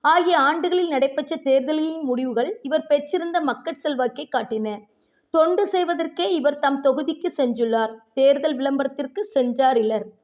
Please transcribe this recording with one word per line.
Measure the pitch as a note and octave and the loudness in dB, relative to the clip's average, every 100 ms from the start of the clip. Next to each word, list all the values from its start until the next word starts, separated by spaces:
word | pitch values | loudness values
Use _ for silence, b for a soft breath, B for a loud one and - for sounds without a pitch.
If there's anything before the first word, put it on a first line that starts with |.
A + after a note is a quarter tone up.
ஆகிய | D4 E4+ F4 E4+ | 4 4 4 4
ஆண்டுகளில் | C#4 E4 F4 F4+ F4 | 2 2 0 0 0
நடைபெற்ற | C#4 C4+ C#4 D4 E4 | 0 0 -2 -6 -4
தேர்தல்களின் | C4+ C4+ B3+ D#4 D#4 D#4+ | 2 2 2 -2 -2 -4
முடிவுகள் | C#4+ B3 C4 A3+ C4+ A4+ | -4 -2 -2 -2 -2 -4
இவர் | C4+ D#4 D4+ | -4 -4 0
பெற்றிருந்த | D4 D4 F#4 E4+ E4+ | 0 0 -4 -2 -2
மக்கள் | D4+ A#3 - - | -2 -4 -8 -6
செல்வாக்கை | D#4 C4 B3 A#3+ D#4 B3 | -6 -2 -2 -4 -6 -6
காட்டின. | A3+ A3 G#3+ G#3 - _ _ _ _ | -4 -4 -4 -8 -14 _ _ _ _
தொண்டு | D#4+ D#4+ F4+ G4+ | 2 2 2 0
செய்வதற்கே | F#4 F4 D#4+ E4 - G4 | 0 0 -2 -4 -4 -2
இவர் | E4+ C#4 D4 | 0 0 0
தம் | C#4+ C#4 | -2 0
தொகுதிக்கு | C#4 C4 C#4 D#4 F4+ - | 0 0 -4 -4 -6 -2
சென்றுள்ளார். | B3+ A3+ A#3 A3+ A3 - _ | -2 0 -2 0 -2 -6 _
தேர்தல் | - C4+ C#4+ D4+ C4 | 2 4 4 2 0
விளம்பரத்திற்கு | C4+ C#4 C#4 C4+ F4 - | -2 0 -2 -4 -8 -6
சென்றார் | G#4 C#4 B3 A#3+ C4 B3+ | -4 0 0 2 2 4
இலர். | G#3+ A3 - _ | 2 -2 -6 _